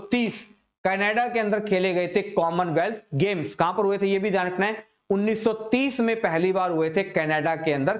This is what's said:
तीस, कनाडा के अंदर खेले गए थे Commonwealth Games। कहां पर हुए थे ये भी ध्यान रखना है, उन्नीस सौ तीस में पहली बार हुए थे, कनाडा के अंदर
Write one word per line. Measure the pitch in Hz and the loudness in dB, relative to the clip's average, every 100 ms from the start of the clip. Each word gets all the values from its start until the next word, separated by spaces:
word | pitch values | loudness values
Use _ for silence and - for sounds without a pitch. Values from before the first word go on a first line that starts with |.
| - | -2
तीस, | 247 226 - - _ _ _ - | 0 0 -4 -14 _ _ _ -2
कनाडा | 190 208 214 240 | 0 0 2 0
के | 226 | 0
अंदर | 208 208 | 0 0
खेले | 208 190 190 | 2 2 2
गए | 175 175 | 0 0
थे | 202 196 | 0 -2
Commonwealth | - 165 175 180 156 185 220 - 139 | 0 0 0 0 0 0 -4 -6 0
Games। | 190 190 147 - | 0 0 -4 0
कहां | 165 | 0
पर | 190 | 2
हुए | 196 196 | 0 2
थे | 196 | 0
ये | 196 | 0
भी | 208 | 0
ध्यान | 190 180 | 0 0
रखना | 180 202 | 0 -2
है, | 220 - _ - | -4 -12 _ -4
उन्नीस | 196 208 214 | 0 0 0
सौ | 220 220 220 | 0 -2 -2
तीस | 247 277 - | 0 0 0
में | 226 226 | 0 0
पहली | 208 160 180 | 0 2 2
बार | 185 180 | 2 0
हुए | 160 160 | 0 0
थे, | 170 190 | 0 -2
कनाडा | 180 156 156 151 160 | 0 0 0 0 -2
के | 156 | 0
अंदर | 143 139 220 | 0 0 -2